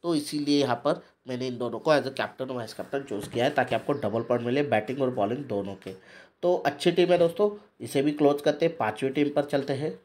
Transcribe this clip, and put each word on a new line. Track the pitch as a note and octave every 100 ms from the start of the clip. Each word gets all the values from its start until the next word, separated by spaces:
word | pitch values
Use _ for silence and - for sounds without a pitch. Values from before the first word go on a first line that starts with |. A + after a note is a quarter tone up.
तो | E3+ D#3+
इसीलिए | D3 D3+ C#3+ C#3+
यहाँ | C3+ A#2+
पर | C#3+ F3 - _ -
मैंने | B2+ C3
इन | A#2+
दोनों | A#2+ A2
को | D#3+
as | D3
a | B2
captain | - G#2 -
और | C3
वाइस | B2+ A2
कैप्टन | - F#2+ C#3
चूज़ | C#3 G2+ G2+
किया | A#2 B2+
है, |
ताकि | C#3+ B2+ A2+
आपको | -
डबल | C#3+ G#2+ A2
पॉइंट | A#2+ B2 A#2
मिले | C3
बैटिंग | C#3+ A2 G#2+ C3
और | C3
बॉलिंग | A#2+ G2+ B2+ C3+
दोनों | G#2 G2 G2
के। | - F#2+ - - - _
तो | F3 F3+
अच्छी | - - F3+
टीम | E3+ F3
है | F3
दोस्तों, | E3+ E3+ G#3 G#3 - _
इसे | A#2 C#3
भी | D3
क्लोज | D3+ D3 D3
करते | D#3 D3 E3
हैं। | E3
पाँचवीं | G#2+ G#2+ C3+
टीम | C3+ C#3+
पर | D3
चलते | C#3+ C#3 C3+
हैं। | C3+ D3+ F#3